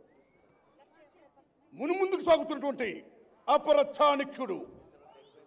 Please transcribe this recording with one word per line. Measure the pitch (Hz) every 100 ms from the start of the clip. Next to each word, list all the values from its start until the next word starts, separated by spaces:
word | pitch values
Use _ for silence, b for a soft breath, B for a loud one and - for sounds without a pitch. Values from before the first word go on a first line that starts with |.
| _ _ _ _ _ _ _ 302 285 330 302 _ _ _ _ _ _
మునుముందుకు | 143 302 381 381 349
సాగుతున్నటువంటి | 339 320 - 285 277 247 220 160 - - - _ -
అపర | 294 302 294 285 -
చాణక్యుడు, | 294 277 277 - 247 180 - - - - - - - -